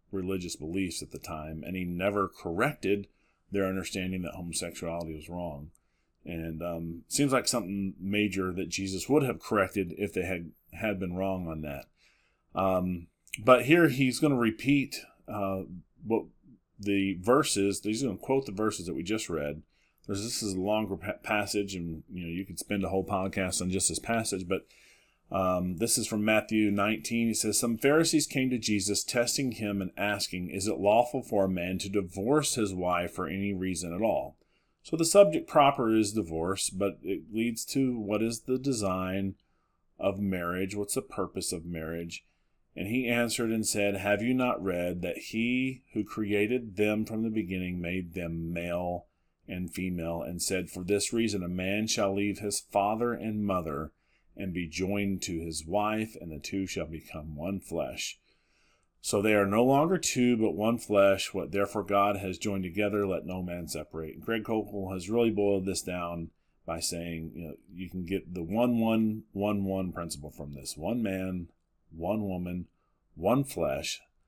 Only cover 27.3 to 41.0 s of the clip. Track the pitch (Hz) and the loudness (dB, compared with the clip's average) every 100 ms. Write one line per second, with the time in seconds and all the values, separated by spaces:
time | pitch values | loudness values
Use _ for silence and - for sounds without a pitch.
27.3 | 107 107 101 117 113 139 156 160 156 - | 2 0 0 0 2 4 6 6 2 2
28.3 | 135 131 123 107 104 101 98 - 123 117 | 0 0 0 0 0 0 -2 0 0 2
29.3 | - 135 107 107 98 95 - 101 101 - | 0 -2 -2 -2 -2 -4 -2 -2 -2 -4
30.3 | 92 90 95 104 71 98 110 123 135 - | -4 -6 -4 -2 2 6 6 4 0 0
31.3 | 104 95 92 90 95 95 101 90 98 107 | 2 2 2 -2 -2 -2 -2 -2 -2 2
32.3 | 151 143 123 104 92 90 87 87 - 82 | 2 2 0 -2 0 0 0 0 -4 -4
33.3 | 95 101 95 95 85 87 85 110 78 - | -2 -2 -2 -2 -2 -4 0 2 2 -2
34.3 | - _ _ _ _ - 160 165 202 196 | -12 _ _ _ _ -4 0 6 10 10
35.3 | 160 - - 170 - 113 110 101 107 85 | 8 2 6 8 6 6 6 4 2 0
36.3 | 80 85 98 - 95 101 85 87 87 80 | 0 0 0 -2 0 -2 -2 -4 -4 -4
37.3 | 107 117 113 - 139 131 120 101 104 113 | -2 0 -2 -4 0 0 0 0 0 0
38.3 | 113 - 127 135 117 98 92 92 95 98 | -2 -2 -2 0 0 0 0 -2 -2 -2
39.3 | 95 _ _ _ _ _ - 98 95 101 | -4 _ _ _ _ _ -4 -2 0 0
40.3 | 92 87 90 95 104 101 - | 0 0 -2 -2 -4 -4 -4